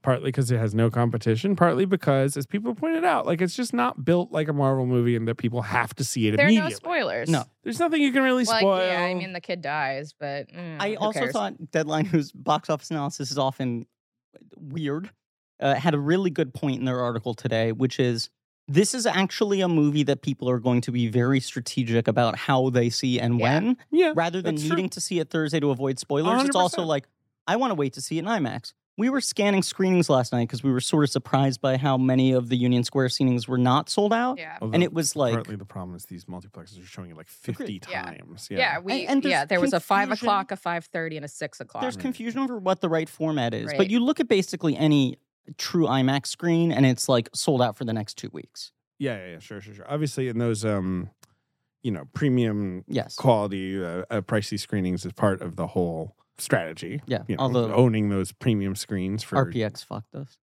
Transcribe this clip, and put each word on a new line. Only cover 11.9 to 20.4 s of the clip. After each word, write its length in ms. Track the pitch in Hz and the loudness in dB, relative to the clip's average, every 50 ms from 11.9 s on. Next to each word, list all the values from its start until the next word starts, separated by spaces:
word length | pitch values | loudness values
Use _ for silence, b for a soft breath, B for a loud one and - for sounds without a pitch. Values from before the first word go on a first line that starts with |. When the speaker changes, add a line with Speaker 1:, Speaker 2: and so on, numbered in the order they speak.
| 156 156 156 | 0 -2 0
Speaker 3:
whose 260 | 190 170 160 143 - | 2 0 0 0 -2
box 360 | - - 135 170 151 151 - - | -10 -10 -2 -2 -2 0 0 -4
office 200 | 156 143 - - | -6 -6 -4 -8
analysis 400 | 165 151 143 139 - - 143 127 | -6 -6 -4 -6 -6 -8 -10 -6
is 60 | 139 143 | -2 -2
often 480 | 135 135 131 - 135 123 117 117 117 _ _ _ _ _ _ _ _ _ _ - - _ - | -2 -2 -2 -2 -4 -4 -4 -4 -8 _ _ _ _ _ _ _ _ _ _ -20 -20 _ -20
weird, 540 | - 165 139 135 170 156 143 143 160 190 - _ _ _ _ _ _ _ _ _ _ | -18 -16 -12 -8 -6 -4 -4 -4 -4 -8 -12 _ _ _ _ _ _ _ _ _ _
uh, 140 | - 139 139 | 0 0 0
had 200 | 131 139 147 147 | 2 2 2 2
a 40 | 147 | 2
really 320 | 143 147 170 190 196 180 | 2 2 2 2 2 0
good 240 | 143 180 160 127 - | 0 0 -4 -4 -4
point 240 | - - 143 131 - | -4 -4 -2 -2 -2
in 60 | 131 | -2
their 140 | 131 127 123 | -2 0 0
article 340 | 123 120 117 113 - 123 110 | -2 -2 -2 -2 -4 -6 -6
today, 380 | - - 123 113 113 113 113 | -4 -4 -2 0 2 0 0
which 260 | 113 120 131 127 - - | 0 0 0 0 2 2
is, 300 | 131 123 117 113 - - _ _ _ _ _ _ _ - | 2 2 2 -2 -4 -8 _ _ _ _ _ _ _ 2
"This 260 | 139 160 214 - - | 4 4 4 4 0
is 100 | 254 220 | 0 0
actually 560 | 214 - 185 196 180 - - 226 202 202 190 | 2 2 2 2 2 2 0 0 2 2 2
a 80 | 190 180 | 2 4
movie 360 | 170 156 147 147 143 151 143 | 4 4 4 4 4 2 2
that 180 | 135 139 127 | 2 0 0
people 260 | - 151 131 _ | 0 -4 -4 _